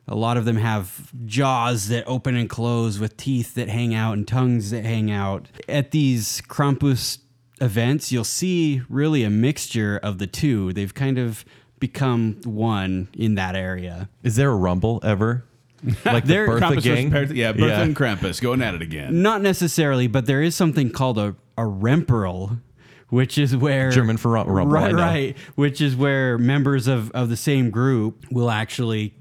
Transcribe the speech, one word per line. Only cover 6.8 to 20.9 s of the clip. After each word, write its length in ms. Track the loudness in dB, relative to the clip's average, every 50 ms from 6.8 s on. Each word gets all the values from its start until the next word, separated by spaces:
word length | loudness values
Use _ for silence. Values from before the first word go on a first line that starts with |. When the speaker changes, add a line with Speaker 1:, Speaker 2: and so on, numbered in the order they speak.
| 2 0 0 0 -2 -6 -8 -10 _ _ _ _ _ _ _ -4
Speaker 1:
events, 500 | -4 -2 0 0 0 2 0 -2 -2 -2
you'll 140 | -4 -2 -2
see 580 | -2 -4 -4 -2 0 0 0 0 0 0 -2 -4 -4
really 360 | -4 -2 0 2 2 2 2
a 60 | 2
mixture 680 | 2 2 2 2 0 -2 -6 -6 -2 -2 0 0 -2 -2 -4
of 160 | -6 -4 -4
the 80 | -6
two. 460 | -8 -4 -2 0 0 0 0 0 -2 -2
They've 200 | -4 -4 -6 -4
kind 240 | -4 -2 -2 0 0
of 260 | -2 -4 -4 -8 -12 _ -20 -20 _ _ _ -6
become 640 | -6 -6 -2 -2 0 0 2 2 0 0 -2 -4 -8
one 640 | -8 -4 -2 -2 0 0 0 -2 -2 -2 -4 -4 -6 -6
in 200 | -4 0 0 0
that 200 | 0 0 -2 -2
area. 520 | -4 -4 -4 -6 -8 -8 -10 -10 -12 -12 -14 _ _ -4
Speaker 2:
Is 140 | -2 0
there 140 | 2 2 2
a 60 | 2
rumble 440 | 2 2 2 2 2 2 0 0 0 0
ever? 420 | 0 0 2 2 0 0 -2 -6 _
Speaker 3:
<laughs> 60 | _ _ _ _ _ _ -4 -4 -4 0 0
Speaker 2:
Like 180 | 2 2 2 4
the 40 | 4
Speaker 1:
There 180 | 4 4 4
Speaker 2:
Bertha 200 | 2 2 2 4
Speaker 3:
Krampus 160 | 4 2 2 2
Speaker 2:
gang? 280 | 2 2 2 2 2
Speaker 3:
versus 180 | 2 2 0 0 0
Per-, 20 |
yeah, 160 | 0 0 0 2
Bertha 140 | 4 2
Speaker 2:
Yeah. 160 | 4 4 2 2
Speaker 3:
and 120 | 2 2
Krampus 460 | 2 0 0 0 -2 -2 -4 -4 -2
going 220 | -2 0 0 2 0
at 120 | 0 -2
it 60 | -4
again. 400 | -6 -8 -8 -8 -4 -2 0 2
Speaker 1:
Not 220 | 4 4 2 2 2
necessarily, 640 | 2 2 2 0 0 2 2 2 2 2 2 2
but 180 | 2 2 0 2
there 160 | 2 2 2
is 160 | 2 0 2
something 340 | 2 0 2 2 2 0 0